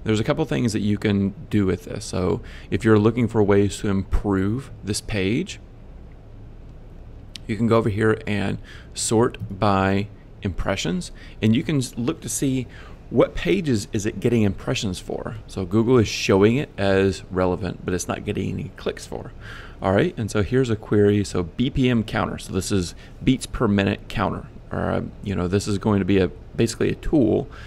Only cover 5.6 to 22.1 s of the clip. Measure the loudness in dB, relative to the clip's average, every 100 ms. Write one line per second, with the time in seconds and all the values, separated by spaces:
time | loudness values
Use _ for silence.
5.6 | -16 -20 -18 -18 -18 -18 -18 -18 -18 -18
6.6 | -18 -18 -18 -18 -18 -18 -16 -14 -6 0
7.6 | 4 4 4 2 2 2 0 -2 -2 -4
8.6 | -8 -18 -14 -6 0 4 4 0 -10 -2
9.6 | 2 4 4 2 -2 -10 -20 -8 -6 -2
10.6 | -2 -2 -2 -4 -6 -14 -18 0 2 2
11.6 | 2 -2 -2 -4 -4 -4 -6 -2 0 -2
12.6 | -4 -12 -16 -18 -4 2 2 2 0 0
13.6 | 2 0 0 -4 -4 -2 0 4 2 0
14.6 | -4 -2 -2 -6 -6 -8 -6 -12 -10 -8
15.6 | 0 2 6 6 4 0 4 6 6 4
16.6 | -2 -2 2 4 4 0 -4 0 0 0
17.6 | -2 -6 -4 -4 -2 -6 -4 -4 -4 -4
18.6 | -8 -8 -8 -8 -10 -12 -12 -14 -16 -16
19.6 | -16 -4 2 4 2 0 -2 0 2 2
20.6 | 2 -2 2 4 6 4 0 -2 -4 -2
21.6 | -2 2 2 2 0